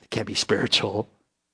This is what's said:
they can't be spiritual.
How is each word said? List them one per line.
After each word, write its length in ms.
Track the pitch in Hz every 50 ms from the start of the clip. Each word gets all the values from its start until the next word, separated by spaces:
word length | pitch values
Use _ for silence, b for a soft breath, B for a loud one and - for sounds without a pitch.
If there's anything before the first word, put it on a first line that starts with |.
they 60 | - -
can't 160 | - - 110 -
be 60 | -
spiritual. 760 | - - - 110 - - - - - - 107 95 104 110 - _ _ _ _ _ _ _ _